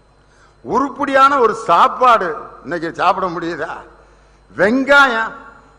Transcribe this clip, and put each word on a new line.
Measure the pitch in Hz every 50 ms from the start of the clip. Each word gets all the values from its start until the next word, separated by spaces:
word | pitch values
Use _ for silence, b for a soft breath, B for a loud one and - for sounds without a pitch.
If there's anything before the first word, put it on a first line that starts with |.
| _ _ _ _ b b b b b b b b
உருப்படியான | - 117 185 240 277 277 - - 285 277 269 269 269 277 285 277
ஒரு | 240 214 196
சாப்பாடு | - - - 170 180 226 254 247 - 254 247 226 202 190 170 147 - - - - -
இன்னைக்கு | - 123 170 170 156 165 147
சாப்பிட | 139 156 180 196 185 185
முடியுதா? | 180 165 175 165 165 175 139 156 175 135 107 - - - _ b b b b b b b b b _ 92
வெங்காயம் | 117 170 208 240 269 262 254 285 285 277 262 233 226 226 208 - - - - - - _ _ _